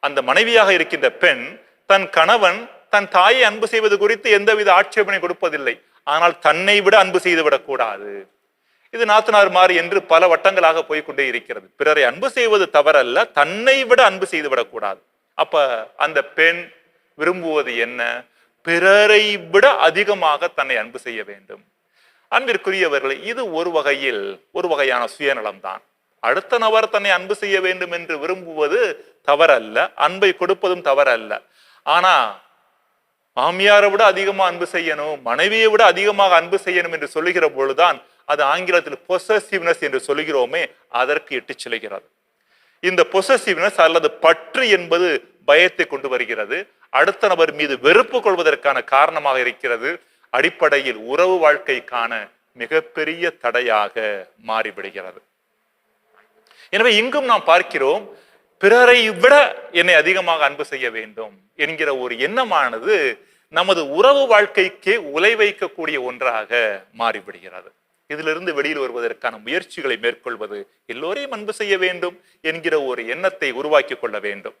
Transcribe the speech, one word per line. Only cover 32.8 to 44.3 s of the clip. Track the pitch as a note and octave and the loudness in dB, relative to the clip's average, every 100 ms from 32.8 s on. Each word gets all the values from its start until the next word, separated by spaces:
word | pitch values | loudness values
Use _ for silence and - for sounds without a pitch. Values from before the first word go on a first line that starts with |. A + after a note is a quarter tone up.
| _ _ _ _ _ - | _ _ _ _ _ -4
மாமியாரை | C#3 F3+ G3+ G#3 G3+ | -4 0 4 6 4
விட | G3+ A3 | 4 2
அதிகமா | F#3+ G3 G3 F#3 | 2 -2 0 -2
அன்பு | F3 E3+ | -2 -6
செய்யணும், | F3+ E3 D3+ D3 D3 | -4 -4 -6 -6 -8
மனைவியை | B2 B2 F#3 A3 A3 | -6 -2 0 2 2
விட | G#3+ A3 | 4 4
அதிகமாக | F3 G3+ G3+ G3 F3 | 4 -2 2 4 4
அன்பு | E3+ F#3+ | 2 -4
செய்யணும் | F#3 F3+ E3+ D#3+ | -2 -4 -2 -6
என்று | D3 | -8
சொல்லுகிற | - E3 F3+ D#3+ | -6 -2 0 -2
பொழுதுதான் | B2+ C3+ C3+ E3+ C#3+ _ _ - | 0 -4 2 2 0 _ _ -6
அது | D3 | -2
ஆங்கிலத்தில் | C#3 D#3+ F3+ F3 D#3 C#3 _ | 0 -2 0 -2 -2 -14 _
பொசசிவ்னஸ் | F3+ - G#3+ G3 G3 E3+ E3 | -6 -2 -2 -2 -6 -2 -2
என்று | D3+ C3+ | -2 -6
சொல்லுகிறோமே, | - C#3+ D#3 C#3+ A#2+ D#3+ D3+ _ _ | -4 -6 -2 -2 -2 -4 -6 _ _
அதற்கு | A#2+ B2+ D3 - C3 | -4 -2 -2 -4 -10
இட்டுச் | - C3 | -10 -14
செல்கிறது. | - A#2 G#2+ G2 _ _ _ _ _ _ _ _ | -8 -10 -8 -14 _ _ _ _ _ _ _ _
இந்த | F3+ F#3 F#3+ | -4 0 2
பொசசிவ்னஸ் | F#3+ F#3+ C4 - E3+ F#3+ - | 0 2 0 0 -2 -2 2
அல்லது | D#3+ E3 E3 - | 2 4 0 2
பற்று | D#3+ | 2